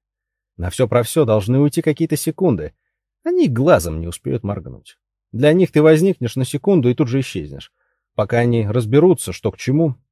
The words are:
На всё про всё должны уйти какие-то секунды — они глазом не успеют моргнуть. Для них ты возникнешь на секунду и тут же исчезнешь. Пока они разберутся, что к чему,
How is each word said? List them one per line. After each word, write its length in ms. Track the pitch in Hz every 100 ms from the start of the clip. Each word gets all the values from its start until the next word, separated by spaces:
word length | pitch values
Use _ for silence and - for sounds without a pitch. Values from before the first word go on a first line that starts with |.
| _ _ _ _ _ -
На 120 | 87
всё 180 | - 123
про 160 | 123
всё 220 | 113 165 120
должны 340 | 107 98 131
уйти 220 | 147 165
какие-то 360 | 160 143 160 151
секунды — 560 | 160 - 185 95 76 _ _ _ _ _
они 240 | 330 359 220
глазом 520 | 117 151 123 82 80
не 80 | 85
успеют 360 | - 131 123
моргнуть. 540 | 98 98 67 60 _ _ _ _ _
Для 220 | 110 147
них 180 | 175 180
ты 100 | 151
возникнешь 540 | 156 156 190 175 120 131
на 100 | 127
секунду 440 | 147 196 180 120
и 40 |
тут 140 | 123 131
же 120 | 135
исчезнешь. 520 | 131 92 73 69 - _ _ _ _ -
Пока 240 | 104 117
они 280 | 120 117 104
разберутся, 640 | 117 107 135 185 156 -
что 200 | - 107
к 60 | -
чему, 380 | - 147 165 - _